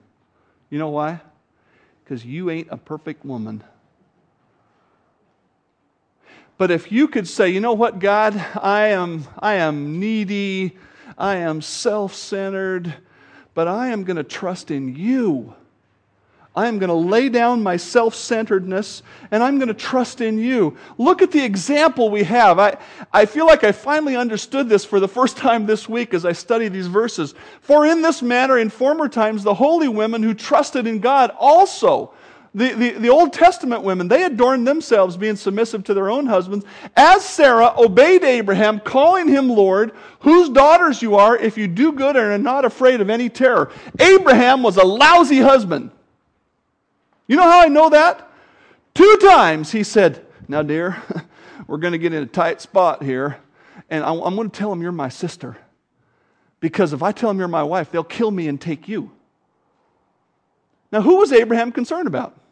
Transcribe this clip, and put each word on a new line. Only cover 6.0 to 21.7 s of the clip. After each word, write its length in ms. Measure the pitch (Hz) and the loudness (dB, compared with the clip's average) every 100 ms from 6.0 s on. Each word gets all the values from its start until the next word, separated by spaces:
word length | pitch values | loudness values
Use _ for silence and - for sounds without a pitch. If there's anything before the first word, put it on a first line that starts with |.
| _ _ _ _ _ - | _ _ _ _ _ -4
But 100 | 185 | -2
if 220 | 165 - | -2 -2
you 160 | 220 311 | -2 0
could 200 | 220 175 | -2 -6
say, 220 | - 185 | -2 0
"You 120 | 185 | 0
know 120 | 233 | -2
what, 240 | 220 233 190 | -2 -2 -2
God? 420 | 196 208 214 208 156 - | -2 0 0 -4 -10 -6
I 280 | 196 208 214 | -2 0 0
am, 340 | 190 175 160 135 - | -2 -4 -10 -14 -8
I 160 | 214 196 | -4 -2
am 440 | 160 147 147 165 | -2 -4 -8 -8
needy. 800 | 214 220 196 202 196 190 185 - _ _ - - | -6 -4 -4 -6 -6 -6 -8 -10 _ _ -20 -8
I 200 | 196 185 | -6 -4
am 260 | 165 156 | -6 -8
self-centered. 1300 | - - 233 208 196 - - 196 196 190 190 185 175 139 _ _ _ _ _ 160 | -10 -8 -6 -4 -8 -12 -12 -10 -8 -8 -8 -8 -10 -14 _ _ _ _ _ -6
But 120 | 165 | -4
I 200 | 208 254 | -4 -6
am 180 | 214 185 | -8 -8
gonna 180 | 170 | -8
trust 480 | 139 - 180 185 - | -10 -10 -10 -10 -10
in 240 | 143 131 135 | -10 -10 -8
you." 580 | 214 262 214 135 104 - _ _ _ _ _ _ _ _ _ - | -4 -2 -2 -4 -8 -20 _ _ _ _ _ _ _ _ _ -6
I 120 | 233 | -4
am 120 | 214 | -4
gonna 160 | 185 170 | -2 -2
lay 340 | 175 220 269 | 0 0 0
down 320 | 240 240 240 | 0 0 0
my 160 | 196 175 | -2 -6
self-centeredness, 1300 | - 240 226 - - 226 220 196 185 185 214 - _ - - | -2 0 0 -4 -6 -6 -2 -4 -4 -8 -8 -14 _ -20 -6
and 140 | 214 | -2
I'm 160 | 254 277 | 0 -2
gonna 140 | 247 | -4
trust 460 | 214 - 262 240 - | -6 -4 -4 -4 -6
in 200 | 226 220 | -6 -4
you. 360 | 240 254 156 - - - | -2 -2 -2 -4 -16 -4
Look 240 | 277 - | 0 2
at 100 | 370 | 2
the 120 | 294 | 0
example 680 | 247 196 165 | -2 -4 -2